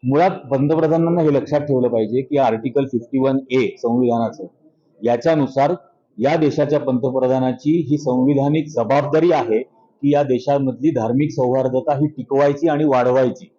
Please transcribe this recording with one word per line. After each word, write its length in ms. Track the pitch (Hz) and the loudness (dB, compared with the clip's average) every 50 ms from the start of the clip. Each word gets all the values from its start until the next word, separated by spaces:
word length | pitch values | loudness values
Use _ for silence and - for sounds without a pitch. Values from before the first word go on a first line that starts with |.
| - | -2
मुळात 260 | 123 135 147 170 196 | 0 2 2 2 2
पंतप्रधानांना 920 | 185 - - 123 135 135 135 147 160 156 156 160 160 165 165 165 170 175 | 0 -2 -8 -4 -2 0 0 0 2 2 2 2 2 2 2 2 2 2
हे 120 | 165 156 143 | 2 2 2
लक्षात 260 | 135 - - 151 147 | 2 0 0 -2 -2
ठेवलं 280 | - 147 139 127 123 123 | 0 0 0 0 0 0
पाहिजे 340 | 113 113 110 101 113 127 | 0 0 -2 0 -2 -4
की 160 | 135 127 147 139 | -4 -2 0 0
आर्टिकल 480 | 135 120 113 110 110 131 117 139 139 | 2 2 0 -2 -4 -4 -2 -2 -2
फिफ्टी 340 | 139 - 117 113 - - 135 | -2 -4 -6 -6 -4 -4 0
वन 180 | 131 135 135 135 135 - | 0 2 0 0 -2 0
ए 240 | 123 131 120 101 - - | 0 0 0 0 -4 -4
संविधानाचं, 680 | - 120 117 123 127 120 117 117 117 110 - - 92 87 _ _ _ _ _ _ _ _ _ _ 104 | -4 -2 0 2 2 2 2 0 -2 -4 -6 -10 -16 -18 _ _ _ _ _ _ _ _ _ _ -2
याच्यानुसार 720 | 117 120 117 - 165 165 156 139 120 - 135 139 151 175 175 - _ _ _ _ _ _ - | -2 -2 0 2 0 0 2 0 -2 0 0 0 0 0 -4 -8 _ _ _ _ _ _ -2
या 180 | 110 135 156 | -2 0 0
देशाच्या 440 | 170 156 147 - - 147 139 151 147 | 2 0 0 2 0 0 0 0 -2
पंतप्रधानाची 1080 | 135 131 127 123 113 131 127 131 127 127 131 131 131 131 123 123 - 147 156 170 165 - | -2 -2 -4 -2 -2 -2 -2 0 0 0 0 0 0 -2 -4 -4 -2 -2 0 0 0 0
ही 80 | 147 147 | -2 -2
संविधानिक 680 | 147 143 127 127 127 135 147 139 139 143 151 160 151 147 | -2 -2 -2 0 2 2 2 2 0 0 0 -2 -2 -4
जबाबदारी 640 | - 117 113 107 135 143 143 139 143 156 160 175 | -4 -4 -2 0 0 0 0 0 0 2 2 2
आहे 320 | 170 147 127 117 110 110 131 _ _ _ _ _ _ _ | 2 2 0 0 -2 -2 -2 _ _ _ _ _ _ _
की 120 | - 143 143 | -2 0 2
या 100 | 143 143 | 2 2
देशामधली 680 | 135 127 123 127 - 143 143 139 131 120 113 127 160 | 0 -2 -2 0 0 0 0 0 -2 -4 -2 -2 0
धार्मिक 400 | 156 123 110 113 120 135 147 151 | 0 0 -2 0 0 0 0 0
सौहार्दता 600 | - - 131 123 127 135 131 131 123 127 120 - 147 | 0 0 0 0 2 0 0 0 -2 0 0 0 0
ही 140 | 135 147 147 | 0 0 -2
टिकवायची 600 | 147 - 120 _ 139 135 143 143 143 143 147 170 | -4 -6 -8 _ 0 2 2 2 2 0 0 0
आणि 160 | 151 143 156 | 0 2 0
वाढवायची. 680 | 151 135 127 123 127 123 131 131 123 101 - 92 - _ | 2 2 2 2 2 2 2 2 0 -2 -6 -14 -20 _